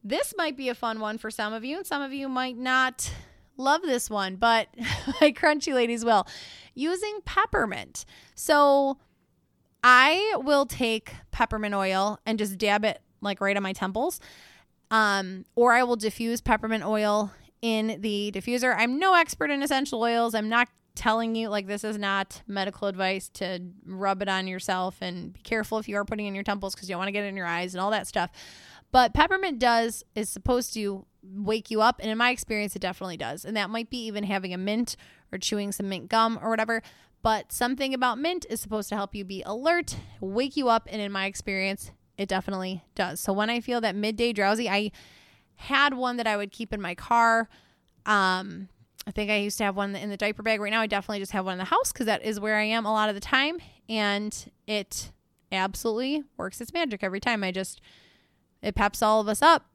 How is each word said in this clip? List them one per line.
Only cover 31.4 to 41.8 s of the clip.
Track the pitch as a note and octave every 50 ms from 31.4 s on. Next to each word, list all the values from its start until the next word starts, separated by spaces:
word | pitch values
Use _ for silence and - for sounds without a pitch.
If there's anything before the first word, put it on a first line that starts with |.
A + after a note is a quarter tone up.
| G#3 F#3+ A3 A3+ G3+ -
you | A3+ G#3+
up. | G#3+ A#3 B3 -
And | - A3
in | A3 A3+
my | A#3+ B3
experience, | B3+ A#3+ - - A3 G#3 G#3 G3+ -
it | G3
definitely | F#3 F#3 F#3 - F#3+ F#3 F3
does. | - C3+ A#2 C#3 F3+ -
And | D#3 G#3+
that | G#3+ G3+ F#3+
might | A3 A3+ A#3 A3+
be | - B3 A3+
even | A3 G3+ G#3 G#3
having | F#3+ G3+ F#3+ F#3 F#3+ F3+
a | F3+
mint | F#3 G3+ G#3+ A3+ A#3+ - - - - - - _ _ _
or | - F#3+
chewing | - - A3+ G#3 G3+ G3+ G3
some | - G#3 G3
mint | G3 F3+ A#2+ F3
gum | - A3+ A3+ A3+ A3+ F3+ -
or | A3
whatever. | A3+ A3 A3 A3 A#3 A3+ - - - _ _ _ _ _ -
But | A3+ A3 G#3 - _ -
something | - B3 A#3+ C4 B3 C#4 C4+ C4+
about | B3+ B3+ B3 A#3 A#3
mint | C#4+ E4 F4+ F4+ - -
is | - A3+
supposed | - G3 G#3+ G#3+ G3+ -
to | G#3
help | G#3+ G3+ G3 -
you | G#3 G3+
be | F#3 G3 F#3 -
alert, | - G#3 A#3 C4 D#4+ E4+ F4 E4 - - - - - - -
wake | - F#3+ F#3+ A3+ C4 C#4 -
you | D4 C#4 B3
up. | A3+ A3+ - -
And | - A3 G#3
in | G3+ G3+
my | G3 F#3+
experience, | G3 G3 - - - G3 F#3+ F#3+ G3 G3 G3+